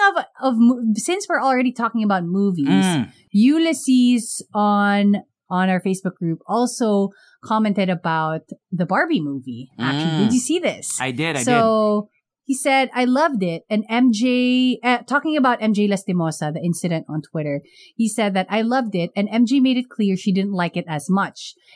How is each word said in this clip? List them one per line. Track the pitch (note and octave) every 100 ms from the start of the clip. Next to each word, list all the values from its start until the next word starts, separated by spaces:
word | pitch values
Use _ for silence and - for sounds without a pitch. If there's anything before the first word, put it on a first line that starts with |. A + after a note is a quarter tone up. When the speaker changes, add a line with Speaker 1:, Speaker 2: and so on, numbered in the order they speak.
| G4+
Speaker 1:
of, | F4 - -
of | C4 A3+
mo-, | A#3 B3 A3+ G#3+
since | - F#4 G4+
we're | D#4+
already | C4 B3+ B3+
talking | B3 A#3 A3+
about | G#3 F#3+ E3+
movies, | F#3 G3+ F3 C#3
Speaker 2:
Mm. | F#3 F#3+ D#3+ A2+ - _
Speaker 1:
Ulysses | G3+ A#3+ D#4 E4 D#4+ - B3+ B3 B3 A3 - -
on, | G#3 G#3 G#3 G3+ G3+ G3+ G3+ - _ _
on | F3+ F#3
our | F#3
Facebook | F#3+ F#3+ F#3 -
group | E3+ E3 -
also | A3 B3 - A3+ G3+ G3 - _ _
commented | - A3 G#3+ G#3 F#3+
about | F3 E3+ D#3+ D#3 D#3+ - - _
the | E3+ E3+
Barbie | G3 E4 D#4
movie. | D3 C#3 C3 A#2 B2+ -
Actually, | B2 C#3 E3
Speaker 2:
Mm. | D#3+ G#3+
Speaker 1:
did |
you | B3
see | - E4+
this? | D4+ A#2+ - -
Speaker 2:
I | B3+
did, | B3+ E3 B3+
I |
Speaker 1:
So, | A#3+ A#3+ A3+ A3 G#3+ G#3 G#3
Speaker 2:
did. | _ _ _ -
Speaker 1:
he | C4
said, | C#4+ C4+ C4
"I | B3 B3
loved | B3+ D#4+ B3+
it." | F3+ E3 -
And | G#3+ A3
M | A#3+ B3+
J, | G#3 B3+ B3 B3 B3+ B3+ B3
uh, | A#3+ B3 -
talking | C#4 D#4 D4+
about | C4 A#3+
M | A3
J | G3+ G#3
Lastimosa, | G3 - F3+ E3 D#3 D3+
the | D#3
incident | E3+ E3 F3 E3 -
on | D3+
Twitter, | - E3 D3+ C#3+ - - - -
he | A3+
said | - G#3
that, | F#3+ F#3
"I | G#3+
loved | A3+ C4 A#3 F#3+
it, | E3+ -
and | G3+
M | A3+ A#3
J | C#4
made | C4 B3+
it | B3
clear | - G#3 F#3
she | G#3
didn't | F#3+ G3
like | F#3+ F3 F3
it | E3+
as | D3+ C#3
much. | F#3+ F3 - - - _